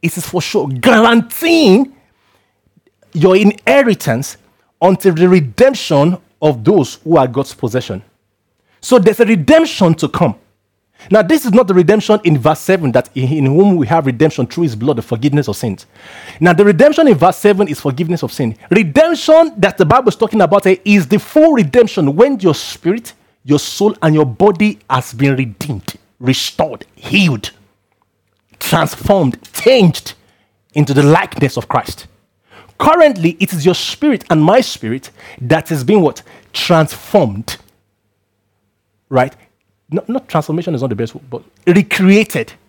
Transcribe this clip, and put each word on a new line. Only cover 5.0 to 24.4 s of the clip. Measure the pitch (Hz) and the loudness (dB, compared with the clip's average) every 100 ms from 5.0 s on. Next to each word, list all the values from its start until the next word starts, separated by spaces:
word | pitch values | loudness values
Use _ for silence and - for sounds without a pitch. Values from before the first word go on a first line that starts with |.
| 196 | 0
the | 160 180 | 2 4
redemption | 185 139 104 262 269 - 147 151 185 _ _ | 4 2 2 2 2 -2 0 2 -2 _ _
of | 156 127 | -2 0
those | 110 196 135 - | 0 0 0 -6
who | - 165 | 0 2
are | 135 | 2
God's | 120 139 | -2 -8
possession. | - 120 120 - 95 - _ _ _ _ _ _ _ | -8 -6 -6 -8 -12 -14 _ _ _ _ _ _ _
So | - 247 | 0 2
there's | 190 202 | 2 2
a | 220 | 2
redemption | 220 139 320 320 - 175 160 | 0 4 2 2 0 0 0
to | 147 | -2
come. | - 156 104 _ _ _ _ _ _ - | -2 -4 -4 _ _ _ _ _ _ 0
Now, | 202 | 0
this | 190 320 254 | 2 0 2
is | |
not | 202 208 | 2 2
the | |
redemption | 185 165 214 - 214 | 2 2 2 2 0
in | 175 151 | 2 0
verse | 120 156 | 0 -2
seven, | - 190 151 | 0 -2 0
that | 123 - - | -2 -2 -6
in, | 127 | -4
in | 156 135 | -2 0
whom | 147 202 180 | 2 2 2
we | 127 | 0
have | 165 139 | 0 -2
redemption | 120 156 - 120 | 0 -2 0 -6
through | - | -2
his | 170 107 | -4 -4
blood, | 123 131 | -4 -4
the | |
forgiveness | 110 113 139 143 131 | -4 -4 -2 -2 -4
of | 101 | -6
sins. | 120 95 - _ - - - - | -6 -8 -12 _ -20 -20 -20 -2
Now, | 170 | 0
the | 165 | 4
redemption | 202 175 294 302 311 | 4 4 2 4 2
in | 175 | 4
verse | 170 - | 2 2
seven | 208 196 196 | 0 0 -2
is | 147 | -4
forgiveness | 143 127 170 175 | -6 -6 -6 -4
of | 123 | -6
sin. | - 123 110 - | -6 -6 -6 -2
Redemption | 185 185 147 320 330 - 311 330 220 | 0 0 2 0 0 2 2 2 0
that | 196 - | -4 0
the | 160 | 2
Bible | 240 254 | 2 0
is | - | -2
talking | 214 220 | -4 0
about | 175 196 190 | 0 2 0
here | 190 - | -2 2
is | 208 139 | 0 2
the | 202 | -2
full | - - 320 | 0 2 4
redemption | 277 165 247 220 - 143 147 | 4 0 2 0 2 -2 2
when | 254 262 | 0 2
your | 185 | -2
spirit, | 147 - - 170 220 226 _ _ _ | -2 -6 -8 -6 -6 -8 _ _ _
your | 127 147 | -2 -2
soul, | - - 202 - | -2 -4 -4 0
and | 165 | 0
your | 151 143 | 0 0
body | 113 | 2